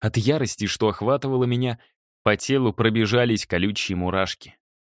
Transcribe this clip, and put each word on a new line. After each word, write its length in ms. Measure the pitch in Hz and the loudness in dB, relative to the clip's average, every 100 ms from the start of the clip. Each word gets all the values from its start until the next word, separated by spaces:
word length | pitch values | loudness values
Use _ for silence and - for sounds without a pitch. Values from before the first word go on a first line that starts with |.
От 160 | 107 117 | -2 0
ярости, 480 | 110 151 131 - 107 | 0 0 -2 -2 -4
что 240 | - 110 | 0 0
охватывала 560 | 95 104 139 135 131 123 | 0 -2 0 0 0 0
меня, 340 | 120 123 117 _ _ _ _ | 0 -2 -6 _ _ _ _
по 120 | - 104 | 0 0
телу 380 | - 135 120 | 0 2 2
пробежались 720 | - 113 110 107 120 120 110 - | 2 2 2 2 2 2 0 -2
колючие 500 | 90 95 101 - 90 | 0 0 -2 -4 -4
мурашки. 640 | 90 95 95 - - _ _ _ _ | -2 0 -2 -6 -16 _ _ _ _